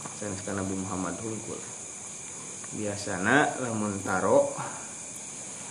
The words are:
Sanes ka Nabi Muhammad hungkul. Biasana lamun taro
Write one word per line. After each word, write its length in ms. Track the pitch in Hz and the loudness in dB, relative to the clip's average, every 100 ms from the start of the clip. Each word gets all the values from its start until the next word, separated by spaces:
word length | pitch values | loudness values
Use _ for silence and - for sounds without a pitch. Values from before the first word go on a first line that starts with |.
| - - | -8 -6
Sanes 240 | 104 98 | -4 -4
ka 160 | 104 98 | -4 -2
Nabi 160 | 95 | -2
Muhammad 400 | 95 95 92 90 87 | -2 -2 -2 -2 -2
hungkul. 400 | 113 107 95 76 - - - - - - - - - - - | -4 -4 -6 -8 -8 -10 -10 -10 -10 -10 -10 -10 -10 -10 -8
Biasana 800 | 104 104 104 - 92 98 135 143 - | -4 -2 -2 -2 0 6 8 6 4
lamun 400 | 123 110 107 98 | 0 2 2 0
taro 480 | 98 95 95 123 - - - - - - - - - - - - - | 2 4 8 8 8 2 -4 -6 -8 -10 -10 -10 -10 -10 -10 -10 -10